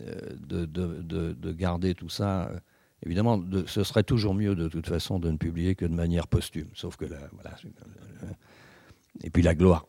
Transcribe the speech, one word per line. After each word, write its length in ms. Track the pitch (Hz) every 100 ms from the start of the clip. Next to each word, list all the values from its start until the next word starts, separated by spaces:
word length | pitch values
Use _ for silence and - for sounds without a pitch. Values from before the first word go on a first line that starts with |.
| 55 - - - 71
de, 200 | 90 82
de, 360 | 80 90 80
de, 300 | 85 87 82
de 200 | - 85
garder 420 | 82 92 87 92 90
tout 120 | 85
ça. 400 | - 101 95 85 87 - _ _ _
Évidemment, 320 | - 85 113 110
de, 280 | 90 95 87
ce 160 | -
serait 220 | 98 -
toujours 280 | 104 123 104
mieux 220 | 98 104
de 140 | 95 82
toute 180 | 82 80
façon 320 | 85 - 95
de 100 | 82
ne 80 | 78
publier 380 | 85 82 90
que 100 | 92
de 100 | 87
manière 340 | 85 85 85 80
posthume, 400 | 87 - 82 76
sauf 220 | - 87
que 100 | -
là, 120 | 78 76 69
voilà. 240 | - - - - - - 95 101 - 90 - _ - - - - - _ -
Et 60 | 82
puis 120 | 85
la 140 | 82 78
gloire 300 | 90 82